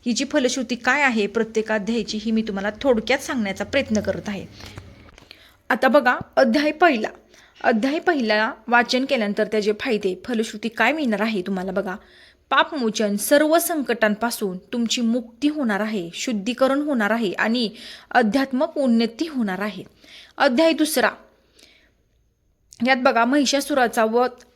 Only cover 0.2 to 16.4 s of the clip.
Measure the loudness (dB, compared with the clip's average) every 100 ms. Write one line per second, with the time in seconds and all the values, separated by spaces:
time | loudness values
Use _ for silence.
0.2 | 0 0 0 -2 -4 -4 0 2 2 2
1.2 | -2 -2 -2 -2 -2 -2 -2 -4 -4 -6
2.2 | -2 0 0 -4 -6 -2 2 2 2 -2
3.2 | -2 -4 -4 -4 -2 -2 0 -2 0 -4
4.2 | -6 -10 -10 -16 -20 -20 -20 -20 -20 -20
5.2 | -20 -20 -20 _ _ 2 4 4 4 -2
6.2 | -2 2 4 4 0 4 2 2 -4 -10
7.2 | _ -20 -20 _ 0 2 0 0 0 0
8.2 | 2 2 0 -4 0 2 2 0 0 -2
9.2 | 0 0 0 0 0 -2 -2 -2 -2 -4
10.2 | -6 -4 -4 -4 -8 0 0 0 -2 -2
11.2 | -2 -2 -4 -4 -4 -4 -6 -8 -14 -20
12.2 | -20 _ _ 2 2 0 -4 -2 -2 -2
13.2 | 2 4 4 2 2 -4 -2 0 0 0
14.2 | -4 -4 -6 -6 -8 -4 -2 0 0 0
15.2 | -4 -2 -2 0 -2 -2 -2 -4 -6 -8
16.2 | -6 -4